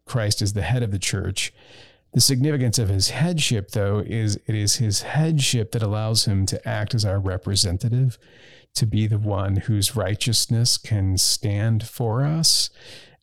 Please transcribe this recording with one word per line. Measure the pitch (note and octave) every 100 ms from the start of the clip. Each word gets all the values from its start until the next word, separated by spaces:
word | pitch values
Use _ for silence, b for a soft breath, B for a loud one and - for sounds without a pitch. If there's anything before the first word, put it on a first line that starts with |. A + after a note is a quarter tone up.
Christ | - B2 G#2 -
as | G#2
the | G#2
head | F2+ B2+
of | A2+
the | G2+
church. | - G2+ F#2+ F#2+ - B B B B B _
The | B2+
significance | - B2 D3 D3 B2 G#2+
of | G2+
his | G2 F2+
headship, | - E3 E3+ - A2+ G2
though, | A2 G2+ G#2
is | - A2 G#2+ G#2 -
it | G#2+
is | G2+ -
his | A2 G2+
headship | - C#3+ D#3+ D#3 C3 B2 G#2+
that | A#2+
allows | G#2+ G#2+ A2 A2+
him | - G2 F#2+
to | - A2
act | G#2+ G#2
as | A2+
our | G2+ G2
representative, | G2 F2+ - G2+ F#2 F2+ A#2 B2 C3 - B B B B B
to | -
be | A2 G#2 G#2+
the | G#2+
one | G#2 G2 G2 G2
whose | - G#2 G2
righteousness | G#2+ F#2+ G#2 - A2 - A#2 B2 -
can | - G#2 F#2+ F#2
stand | - - G#2 G2+ A2+ A2 A2
for | - A#2 A#2
us. | C#3+ D#3+ D#3+ - - B B B B B